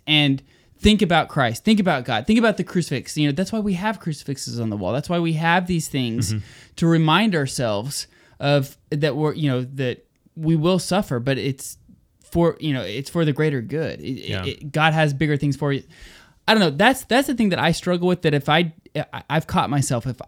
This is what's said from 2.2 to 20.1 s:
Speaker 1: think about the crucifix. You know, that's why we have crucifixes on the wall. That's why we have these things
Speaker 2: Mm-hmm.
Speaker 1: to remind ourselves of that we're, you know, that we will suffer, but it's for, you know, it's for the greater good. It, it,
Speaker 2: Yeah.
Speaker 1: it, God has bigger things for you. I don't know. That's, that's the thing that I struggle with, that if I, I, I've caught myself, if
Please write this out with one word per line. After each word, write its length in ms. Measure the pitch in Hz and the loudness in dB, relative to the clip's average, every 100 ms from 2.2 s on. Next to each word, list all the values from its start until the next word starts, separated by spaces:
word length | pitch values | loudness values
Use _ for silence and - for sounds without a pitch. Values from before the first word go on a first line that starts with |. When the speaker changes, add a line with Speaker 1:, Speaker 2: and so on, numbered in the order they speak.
| 135 | 0
Speaker 1:
think 140 | 220 | 2
about 160 | 226 208 | 2 0
the 80 | |
crucifix. 540 | 180 180 165 131 - 156 | -2 -4 -2 -4 -6 0
You 100 | 147 | 0
know, 60 | |
that's 180 | 143 190 | 0 -4
why 80 | 226 | -4
we 140 | 208 | -4
have 260 | 175 214 214 | -2 -4 -4
crucifixes 580 | 170 147 - 139 - 117 | -6 -8 -8 -10 -8 -6
on 120 | 113 | -4
the 80 | 104 | -4
wall. 160 | 90 | -4
That's 160 | 127 151 | -4 -2
why 100 | 175 | -2
we 140 | 165 | -2
have 340 | 160 165 175 180 | 0 2 2 2
these 220 | 170 - | -2 -2
things 440 | 143 120 113 98 | -4 -2 -2 -2
Speaker 2:
Mm-hmm. 120 | 107 - - - - | -4 -8 -16 -16 -2
Speaker 1:
to 100 | 165 | 2
remind 480 | 165 156 170 226 170 | 4 4 4 2 0
ourselves 720 | 135 - 120 101 131 - - _ _ - | -2 -2 -2 -2 -4 -8 -12 _ _ -6
of 380 | 143 143 131 - - | 0 2 0 -8 -8
that 280 | 151 151 131 | -2 0 0
we're, 160 | 151 | -2
you 160 | - 147 | 0 0
know, 120 | 127 | 0
that 420 | 123 139 127 117 _ _ _ - | -4 -4 -4 -6 _ _ _ -6
we 180 | 156 165 | 0 2
will 240 | 160 185 | 4 2
suffer, 400 | - 185 - 123 | 0 -2 0 -4
but 180 | 123 131 | -2 -2
it's 400 | 127 135 - - _ - _ _ | -2 -6 -10 -16 _ -20 _ _
for, 320 | _ 170 170 - | _ 2 2 2
you 120 | 156 | -2
know, 80 | 135 | -4
it's 280 | 95 110 139 | -4 -6 -6
for 160 | 170 156 | -2 0
the 80 | |
greater 260 | 139 156 139 | 2 0 -2
good. 380 | 110 151 135 71 | -4 -6 -6 -6
It, 40 | 76 131 | -8 -8
it, 100 | - | -6
Speaker 2:
Yeah. 160 | 101 92 | -6 -6
Speaker 1:
it, 260 | - 147 | -8 -6
God 220 | 151 160 | 0 2
has 200 | 156 151 | 4 2
bigger 220 | 139 156 143 | 2 0 0
things 220 | 147 135 | 0 -2
for 160 | 147 | -2
you. 100 | 139 - - - - - _ - | -4 -6 -20 -20 -20 -20 _ 2
I 60 | |
don't 80 | 220 | 4
know. 80 | 175 | 4
That's, 340 | 139 220 262 | 4 4 2
that's 240 | - 233 285 | 0 0 0
the 80 | 240 | 0
thing 140 | 214 | 0
that 100 | 143 | 2
I 140 | 151 | 0
struggle 340 | 160 180 180 175 | 0 0 0 2
with, 140 | 175 | 2
that 120 | 160 | 2
if 140 | 143 139 | 0 2
I, 260 | 156 170 - - 151 | 2 2 -4 -12 -10
I, 280 | - 127 - | -8 -10 -4
I've 180 | 156 - | -4 0
caught 220 | 180 107 | 0 0
myself, 380 | 143 131 120 | 0 0 -2
if 140 | 135 | -4